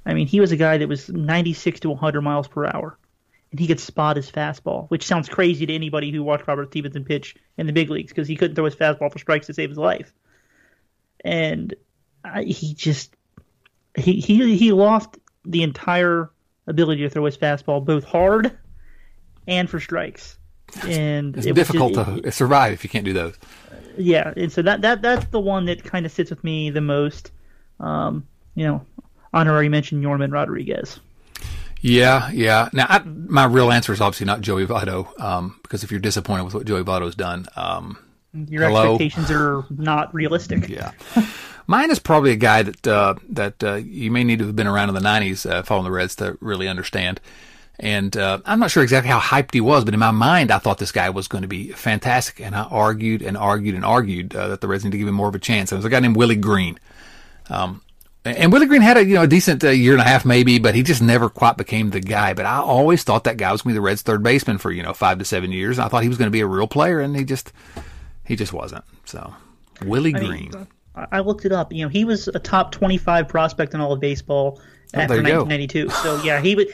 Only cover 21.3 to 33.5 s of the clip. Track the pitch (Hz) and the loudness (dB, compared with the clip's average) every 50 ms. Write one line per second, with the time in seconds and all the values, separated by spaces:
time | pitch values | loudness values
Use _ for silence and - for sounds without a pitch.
21.3 | 135 139 - - 139 165 165 - - 165 135 120 98 120 104 98 95 - - - | -6 -4 -2 2 2 2 2 2 2 2 2 2 2 0 -2 -2 -4 -6 -6 -6
22.3 | - - 135 123 143 143 127 110 - - - 98 - 110 101 95 95 92 85 85 | -2 0 2 4 6 4 4 4 0 -4 -8 -8 -6 -4 -4 -2 -2 -2 -2 -4
23.3 | 85 - - - - - - - - - - - - 196 185 175 170 151 151 156 | -8 -14 -20 -20 -20 -20 -20 -20 -20 -20 -20 -16 -8 -4 2 2 2 2 2 -2
24.3 | - 180 175 165 - 180 165 190 208 202 202 220 240 202 214 240 247 247 - - | -4 -6 -6 -4 -2 0 0 0 0 2 2 0 0 0 0 0 0 0 -2 -4
25.3 | - 220 196 196 196 190 180 175 175 170 - - - 185 165 160 - - 170 170 | -4 -4 -2 -2 -2 -2 -2 -4 -6 -6 -8 -8 -6 -6 -6 -6 -4 -4 -4 -4
26.3 | 165 - - 160 160 156 156 151 143 151 151 147 143 143 147 147 147 - - - | -6 -10 -6 -6 -4 -4 -4 -4 -4 -2 -2 -2 0 0 -2 -2 -4 -10 -18 -20
27.3 | - - - - _ - _ _ _ - - 156 156 156 160 160 165 156 143 - | -20 -20 -20 -20 _ -20 _ _ _ -10 -8 -6 -4 -4 -4 -4 -6 -8 -10 -12
28.3 | _ _ _ - - 165 160 151 147 143 - _ - - - _ _ _ _ - | _ _ _ -14 -8 -4 -4 -2 -2 -4 -8 _ -20 -20 -20 _ _ _ _ -4
29.3 | - 165 165 156 151 151 151 151 147 151 143 - 156 143 143 143 143 139 139 139 | 0 0 2 4 4 2 2 2 0 0 -2 -2 -4 -4 -2 -2 -2 -2 -2 -2
30.3 | 143 143 147 - - - - - - - - - - - _ _ - _ _ _ | -2 -4 -4 -4 -6 -8 -8 -6 -8 -8 -8 -12 -14 -18 _ _ -20 _ _ _
31.3 | - - - - - - - - - - - 123 120 120 123 127 131 135 110 - | -18 -14 -12 -10 -10 -10 -10 -10 -10 -4 0 2 4 6 6 6 4 2 0 -2
32.3 | - 117 113 110 110 110 117 - - 127 127 - 190 202 196 175 151 165 165 - | -2 0 2 4 4 2 2 0 0 -2 0 2 2 2 0 -2 -14 -12 -6 0
33.3 | 160 139 135 123 | 2 4 4 6